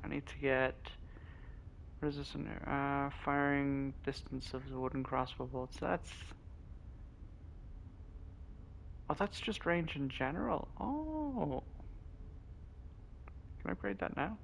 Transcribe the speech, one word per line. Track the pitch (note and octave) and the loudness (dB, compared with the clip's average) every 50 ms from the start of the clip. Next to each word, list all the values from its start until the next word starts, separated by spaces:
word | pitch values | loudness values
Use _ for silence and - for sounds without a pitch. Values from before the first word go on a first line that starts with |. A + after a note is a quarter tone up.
| - | -2
I | D3 | 0
need | - C#3+ C#3+ | 0 0 -2
to | - - C#3+ | -2 -6 0
get, | C#3+ C3+ C3 C3 C3 C3 - - - - - - - - - - - - - - - - - - - - - - - - - - | 4 4 6 6 6 4 4 0 -8 -10 -10 -10 -10 -10 -10 -12 -12 -12 -12 -10 -10 -10 -10 -10 -10 -12 -12 -12 -12 -12 -8 0
what | - D3 | 0 0
is | C#3+ C#3+ | 0 0
this | C#3+ - - | -4 -4 -2
in | D3 - | -4 -2
there? | - - - - - | -2 -4 -4 0 2
Uh, | C#3+ C#3 C#3 C#3 C#3 C#3 C#3 C#3 - - - | 4 4 4 4 4 4 4 2 0 0 2
firing | - C#3+ C#3+ C#3+ C#3+ C#3+ C#3+ C#3+ C#3 C#3 C#3 C#3 C3+ C3+ - - | 6 6 8 8 8 8 8 6 6 4 4 4 2 0 0 0
distance | - C3+ - - - - C3 C3 - - | 0 0 0 -2 -2 -2 -2 -2 -2 -2
of | C3 C3 C3+ | -4 -2 -2
the | C3 C3 | -2 0
wooden | C3 B2+ B2 C3+ C3 | 0 2 2 2 0
crossbow | - - C3 C3 B2+ - - B2+ | 4 4 4 4 2 0 -4 -4
bolts. | B2+ C3 C3 B2+ B2+ - - | -2 0 -2 -2 -2 -2 0
That's, | - - F3+ F3 - - - - - - - - - - - - - - - - - - - - - - - - - - - - - - - - - - - - - - - - - - - - - - - - - - - - - - - - - - - - - - | 2 4 4 4 2 -4 -8 -8 -8 -8 -8 -10 -10 -12 -12 -12 -12 -10 -12 -10 -10 -12 -10 -10 -10 -12 -10 -10 -12 -12 -12 -12 -12 -12 -12 -10 -10 -10 -10 -10 -10 -10 -10 -10 -12 -10 -10 -10 -10 -10 -10 -10 -10 -10 -10 -10 -10 -10 -10 -10 -10 -8 -8 -8 0 0
oh, | D3+ | 2
that's | - G3 G3+ - - | 4 4 2 2 0
just | - - G#3+ - - | 0 0 0 2 4
range | E3+ E3+ F3 E3 D#3+ - | 6 6 6 6 2 2
in | D3 C#3 C3+ | 2 2 2
general. | C3 - C#3 C3 B2+ C3+ - - - - - - - - | 4 4 4 4 4 4 4 4 4 4 2 -2 -4 -2
Oh. | - A3 C4+ D4+ D#4 D#4 D#4 D#4 D4+ D4 C4+ A#3+ F3+ D3 C3 C3 - - - - - - - - - - - - - - - - - - - - - - - - - - - - - - - - - - - - - - - - | 0 0 0 0 0 0 0 0 0 2 2 2 2 2 2 0 -2 -4 -10 -8 -8 -8 -8 -10 -10 -10 -10 -10 -10 -10 -10 -10 -10 -10 -10 -10 -10 -12 -12 -10 -10 -10 -10 -12 -12 -12 -12 -12 -10 -10 -10 -10 -10 -10 -10 -4
Can | - - | -2 -2
I | - | -2
upgrade | - - - G3 G3 | 0 0 0 0 2
that | - - - | 0 0 2
now? | - C#3 E3+ A3 G#3 | 2 2 0 0 -4